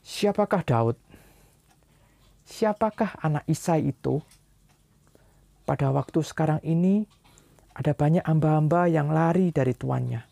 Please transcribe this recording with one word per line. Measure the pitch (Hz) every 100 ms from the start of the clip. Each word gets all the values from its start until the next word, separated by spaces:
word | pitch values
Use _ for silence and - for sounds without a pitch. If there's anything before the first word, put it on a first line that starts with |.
| -
Siapakah | - 208 196 208 196
Daud? | - 117 117 - _ - - _ _ _ _ _ _ _ _ _ _ _ -
Siapakah | - 214 208 220 - 208 -
anak | 156 147 -
Isai | 160 - 160 143
itu? | - 135 135 - - _ _ _ _ _ _ _ _ _ _ _ _ -
Pada | 139 139
waktu | 139 139 165
sekarang | 147 - 156 156
ini | 151 165 180 202 214 _ _ - _ - _ -
ada | 143
banyak | 143 147 170
hamba-hamba | - 160 156 156 156 170 175
yang | 160 147
lari | 156 165 170 180
dari | 156 127 123
tuannya. | 131 127 123 120 -